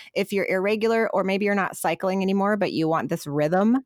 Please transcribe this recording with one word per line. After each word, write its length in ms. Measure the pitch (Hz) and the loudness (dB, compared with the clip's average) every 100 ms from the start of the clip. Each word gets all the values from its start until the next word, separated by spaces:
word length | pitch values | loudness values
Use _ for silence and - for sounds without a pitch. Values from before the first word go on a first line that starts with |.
| - | -8
if 180 | - 202 | -4 -2
you're 140 | 196 - | -2 0
irregular, 640 | 185 196 214 226 226 220 | 0 0 0 2 2 0
or 120 | - | 0
maybe 220 | 190 196 202 | 0 0 0
you're 100 | 202 | 0
not 200 | 180 - | -2 -2
cycling 460 | 165 165 190 190 | -4 -2 -2 0
anymore, 340 | 190 196 196 208 | 0 2 2 0
but 160 | 185 | 0
you 160 | 117 160 | 0 0
want 220 | 160 110 | 0 -2
this 160 | 170 151 | -4 -4
rhythm, 540 | 143 151 180 214 254 | -2 2 2 2 2